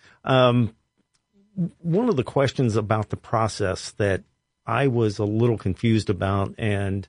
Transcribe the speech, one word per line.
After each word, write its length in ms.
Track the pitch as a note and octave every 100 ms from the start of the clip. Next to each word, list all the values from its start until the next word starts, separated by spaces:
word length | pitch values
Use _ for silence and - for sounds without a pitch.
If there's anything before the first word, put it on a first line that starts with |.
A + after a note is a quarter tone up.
| - _ -
Um, 500 | C3 B2+ B2 A2 - _ _ _ _ _ _ _ G3
w-, 160 | E3+ -
one 300 | E3+ F3 B3
of 80 | C#3+
the 60 |
questions 520 | - - C#3 - B2 G#2+
about 340 | G#2 G#2+ G#2+
the 80 | -
process 720 | - A2+ A2 - G2 F#2+ -
that 320 | - G2+ F#2 - _ _ _ -
I 200 | A#2 C#3
was 300 | A#2+ A2 G2
a 80 | G#2
little 320 | A2 A#2+ G#2+
confused 520 | G2 F2 A#2 A2+ -
about, 460 | F#2 G2 G2 G2+ -
and 500 | A2 G2+ G2 G2